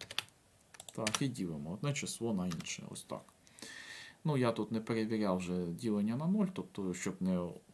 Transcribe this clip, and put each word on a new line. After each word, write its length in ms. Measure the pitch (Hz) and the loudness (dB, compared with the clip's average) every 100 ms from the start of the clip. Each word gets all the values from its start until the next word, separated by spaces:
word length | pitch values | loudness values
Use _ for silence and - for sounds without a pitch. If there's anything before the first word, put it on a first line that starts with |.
| - - - - - - - - - - | -8 -6 -8 -12 -20 -20 -18 -14 -8 -2
Так, 260 | 110 - | 0 2
і 60 | 135 | 0
ділимо 440 | 113 87 76 76 | 0 -2 -2 -4
одне 220 | 98 143 | -2 -2
число 400 | 143 92 - 117 | -2 -4 -2 0
на 140 | 98 90 | 2 0
інше. 360 | 82 - - - | -2 -4 -8 -8
Ось 140 | - | -12
так. 180 | - - - - - - - - - - - - | -8 -10 -10 -20 -20 -16 -14 -12 -12 -14 -14 -4
Ну, 140 | 160 139 | 2 4
я 140 | 120 | 4
тут 200 | 113 104 | 4 0
не 100 | 113 | 0
перевіряв 560 | 113 113 110 113 101 92 | 2 2 2 4 4 2
вже 280 | 87 90 87 | 2 0 0
ділення 500 | 85 120 104 104 127 | 0 2 4 4 2
на 120 | 165 | 4
нуль, 180 | 214 185 | 4 4
тобто, 400 | - - - 95 | 0 -6 -4 -2
щоб 280 | 87 98 92 | -2 -2 0
не 180 | 92 90 87 - - | 2 4 2 -4 -14